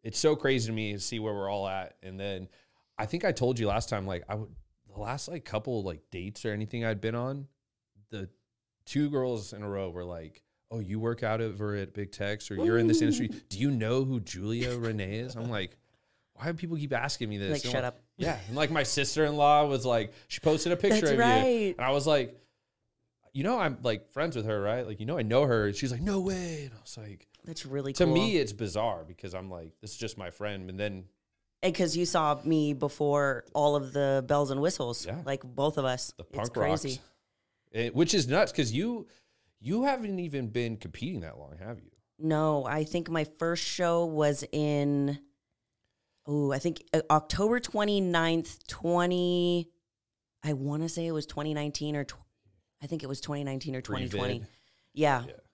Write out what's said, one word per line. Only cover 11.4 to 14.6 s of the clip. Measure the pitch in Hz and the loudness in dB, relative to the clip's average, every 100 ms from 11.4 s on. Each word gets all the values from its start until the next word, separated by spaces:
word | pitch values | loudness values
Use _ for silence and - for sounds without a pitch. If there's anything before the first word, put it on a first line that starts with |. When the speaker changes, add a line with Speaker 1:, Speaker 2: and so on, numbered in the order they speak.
| 113 101 104 104 | -2 -4 -4 -4
Speaker 1:
at | 98 | -6
Big | 104 98 | -8 -10
Techs, | - 101 104 - | -6 -6 -4 -6
or | |
you're | 104 339 113 | 0 4 6
in | 117 | 6
this | 320 | 6
industry. | 311 247 214 | 4 2 -2
Speaker 2:
<laughs> | - _ | -4 _
Speaker 1:
Do | 98 | -2
you | 139 | 0
know | 127 110 127 | 2 2 2
who | 135 127 | 2 -2
Julia | 95 90 104 117 | -4 -6 -4 -2